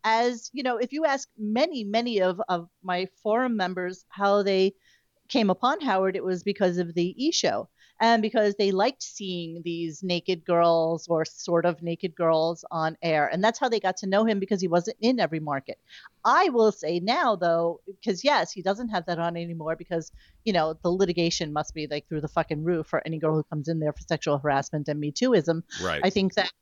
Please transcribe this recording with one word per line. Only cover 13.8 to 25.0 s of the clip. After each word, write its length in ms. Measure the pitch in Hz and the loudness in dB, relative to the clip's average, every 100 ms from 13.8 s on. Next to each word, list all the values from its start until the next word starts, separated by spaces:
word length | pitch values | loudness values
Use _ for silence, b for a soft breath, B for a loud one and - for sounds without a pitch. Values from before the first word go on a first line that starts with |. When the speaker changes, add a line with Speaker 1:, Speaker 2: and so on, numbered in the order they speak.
| 185 185 | -2 -4
Speaker 1:
to 100 | 196 | 0
know 160 | 196 | 2
him, 160 | 220 202 | 2 0
because 200 | 190 202 | 0 -2
he 60 | 180 | 2
wasn't 300 | 170 175 - | 2 0 -2
in 200 | 220 254 | 0 2
every 180 | 165 156 | 0 -2
market. 400 | 151 139 - - _ B B _ | -4 -6 -6 -16 _ B B _
I 240 | 214 285 381 | 2 4 4
will 240 | 240 220 | 4 4
say 260 | - 151 175 | 2 -4 -2
now, 380 | 185 269 294 202 | 0 0 2 2
though, 440 | 170 165 170 170 - 196 | 2 2 0 -4 -14 -10
'cause 200 | - 180 | -4 0
yes, 260 | 269 269 170 | 2 2 0
he 100 | - | -4
doesn't 280 | 180 202 240 | -4 -2 -2
have 180 | 208 170 | -4 -4
that 140 | 165 | -2
on 160 | 170 170 | -2 -4
anymore 400 | 170 165 156 160 | -8 -6 -6 -6
because, 340 | 170 165 156 - b b | -4 -6 -6 -16 b b
you 80 | - | 0
know, 220 | 185 156 156 | 2 2 0
the 80 | 175 | -2
litigation 640 | 185 190 175 170 - 160 | 2 2 2 0 0 -4
must 220 | 151 156 | -4 -4
be, 120 | 160 151 | -6 -6
like, 220 | 147 - | -6 -6
through 140 | 156 | -6
the 60 | 151 | -4
fucking 360 | - 160 147 | -2 -2 -2
roof 240 | 156 170 156 | -2 -2 0
for 120 | 131 - | -4 -2
any 140 | 160 | -2
girl 160 | 156 156 | 0 0
who 80 | |
comes 240 | 151 156 143 | -2 -6 -4
in 100 | 165 | -2
there 140 | 151 | -2
for 100 | - - | -4 -4
sexual 300 | 160 - 143 | -4 0 0
harassment 500 | 143 139 139 156 143 | 2 0 0 -6 -4
and 100 | |
Me 140 | 151 | -4